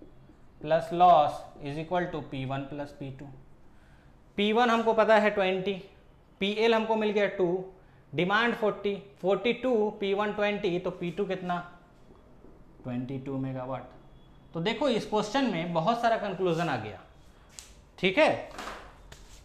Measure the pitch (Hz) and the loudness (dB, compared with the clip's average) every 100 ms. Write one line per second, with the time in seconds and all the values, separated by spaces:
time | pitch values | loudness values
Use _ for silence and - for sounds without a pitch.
0 | - - - - - - 151 160 160 170 | -20 -20 -20 -20 -20 -12 -2 0 0 6
1 | 180 165 147 - - - 143 147 160 180 | 8 8 6 0 -10 -12 -8 -8 -4 -2
2 | 175 156 120 139 131 135 139 147 143 - | -2 -6 -8 -8 -6 -6 -6 -10 -12 -12
3 | 139 135 143 - - - - - - - | -14 -12 -16 -18 -20 -20 -20 -20 -20 -20
4 | - - - - 208 220 247 226 226 220 | -20 -20 -10 -2 2 4 4 4 4 4
5 | 214 214 208 202 185 190 190 185 - - | 6 6 6 2 2 0 -2 -6 -10 -20
6 | - - - - 190 208 226 226 220 220 | -20 -20 -20 -6 -4 2 2 4 2 0
7 | 214 208 196 190 175 185 185 - - - | 2 2 0 0 0 0 -6 -16 -20 -20
8 | - 139 175 208 233 214 214 196 202 196 | -8 -2 0 2 2 0 -2 -2 -4 -4
9 | - - 180 196 240 233 262 226 214 214 | -8 -4 0 2 0 -2 0 2 0 -2
10 | 196 196 208 208 208 208 196 175 185 180 | -2 0 -2 0 -2 0 -2 -2 -4 -6
11 | 175 170 190 180 180 175 - - - - | -6 -4 -4 -4 -4 -6 -6 -16 -20 -20
12 | - - - - - - - - 127 123 | -20 -20 -20 -20 -20 -20 -20 -14 -8 -6
13 | 127 135 135 135 135 131 127 127 - - | -6 -6 -6 -4 -4 -6 -8 -8 -10 -20
14 | - - - - - 165 175 233 294 214 | -20 -20 -20 -20 -12 -4 -2 0 0 0
15 | - 208 - 277 247 175 170 165 175 233 | 0 -2 0 0 0 0 -2 0 0 0
16 | 233 220 202 180 180 165 165 127 107 98 | 2 0 -2 -2 0 0 0 -4 -6 -12
17 | - - - - - - - - - - | -18 -20 -20 -20 -20 -20 -20 -20 -20 -4
18 | 185 190 311 - - - - - - - | 0 4 4 2 -6 -12 -12 -14 -16 -20
19 | - - - - | -20 -20 -20 -20